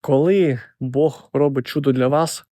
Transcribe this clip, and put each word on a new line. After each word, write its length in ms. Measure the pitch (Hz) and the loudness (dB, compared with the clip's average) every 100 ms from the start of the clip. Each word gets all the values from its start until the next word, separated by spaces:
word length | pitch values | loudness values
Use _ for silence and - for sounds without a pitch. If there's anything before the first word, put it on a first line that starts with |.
Коли 600 | - 135 160 196 170 123 - _ | 0 2 2 2 2 -2 -8 _
Бог 500 | 131 131 156 - - | -6 0 -2 -2 -8
робить 340 | 143 147 135 123 | -2 0 -2 -4
чудо 260 | 156 139 | -2 0
для 160 | 131 127 | 2 2
вас 360 | 147 165 - - | 0 -2 -6 -16